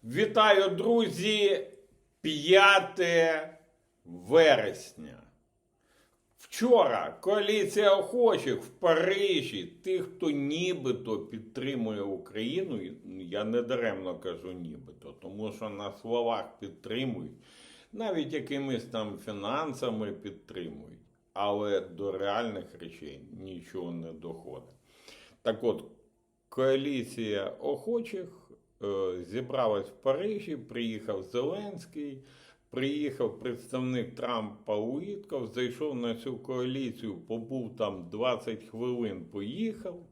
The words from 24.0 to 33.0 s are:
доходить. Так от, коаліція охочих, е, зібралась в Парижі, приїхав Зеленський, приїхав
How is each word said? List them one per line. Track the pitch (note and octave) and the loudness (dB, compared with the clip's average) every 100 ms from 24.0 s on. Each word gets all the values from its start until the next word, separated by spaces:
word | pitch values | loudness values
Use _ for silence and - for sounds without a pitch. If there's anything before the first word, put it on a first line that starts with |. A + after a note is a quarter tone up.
| E2 | -8
доходить. | D#2+ E2+ E2 - B1+ - - _ _ - - - _ | -10 -12 -12 -12 -16 -16 -20 _ _ -20 -20 -20 _
Так | - A2 | -2 2
от, | A#2+ G2+ - - _ _ _ _ _ | 2 0 -4 -20 _ _ _ _ _
коаліція | - C3 C3+ C#3 C3 A#2 - A2 G#2 G2 | 2 4 4 2 -2 -4 -4 -2 0 -2
охочих, | - C#3+ C#3+ - A#3 A3+ G3 E3+ - - - _ _ | -4 -2 -2 -2 -2 -2 -8 -10 -16 -20 -20 _ _
е, | G2+ G2 F#2+ F2+ | -4 -2 -2 -2
зібралась | E2+ A2 B2+ C3+ A#2 G#2 F#2+ | -6 -6 -4 0 2 2 -2
в | - | -4
Парижі, | C3+ C3+ G3+ G#3 - D3 | 0 0 0 -4 -6 -10
приїхав | G#2+ A2+ A#2 A2 - G2 | -8 -4 -4 -4 -4 -6
Зеленський, | F#2 A#2+ C#3 F#3+ G#3 F#3+ - D3+ D3 C3+ C3+ - - _ _ | -4 -2 -2 -2 -8 -12 -14 -10 -10 -12 -18 -20 -20 _ _
приїхав | B2+ C3+ D3 | -2 -2 0